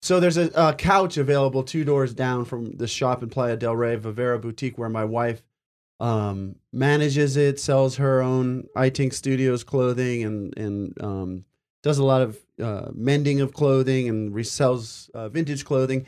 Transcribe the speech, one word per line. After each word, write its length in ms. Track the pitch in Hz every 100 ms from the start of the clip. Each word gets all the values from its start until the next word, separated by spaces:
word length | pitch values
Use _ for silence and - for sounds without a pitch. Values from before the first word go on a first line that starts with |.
So 180 | - 180
there's 160 | 175 170
a, 140 | 165
a 200 | - 160
couch 420 | 143 170 196 185 151
available 460 | 135 143 139 131
two 200 | 131 160
doors 300 | 147 139 131
down 320 | 113 127 123
from 280 | 120 120 117 -
the 100 | 117
shop 360 | - 127 123
in 80 | 117
Playa 260 | 135 120 113
del 180 | 117
Rey, 220 | 113 117 113
Vivera 420 | 110 107 123 120
Boutique, 380 | 113 113 131 120
where 120 | 113
my 140 | 113
wife, 380 | 107 117 120 113 _ _ _ _ _ -
um, 560 | 117 110 104 98 95 - _
manages 640 | 123 135 151 151 139 143 139
it, 220 | 143 139
sells 380 | - 135 135 127
her 240 | 139 131
own 480 | 127 131 127 127 - -
I 140 | 131
Think 220 | 131 135
Studios 500 | - 139 131 131 123
clothing, 580 | 117 139 123 123 127 120
and, 340 | 107 107 98 -
and, 440 | 107 101 98 -
um, 420 | 104 98 92 92 - _ _ _
does 160 | 143 143
a 60 |
lot 180 | 135 131
of, 160 | 123 104 _ -
uh, 260 | 117 98 -
mending 460 | - 120 147 147 139
of 140 | 135
clothing 540 | - 143 135 131 131 123
and 240 | 110 107
resells, 760 | 104 113 - 135 127 113 - -
uh, 140 | 113 110
vintage 360 | 143 151 139
clothing. 420 | - 135 131 131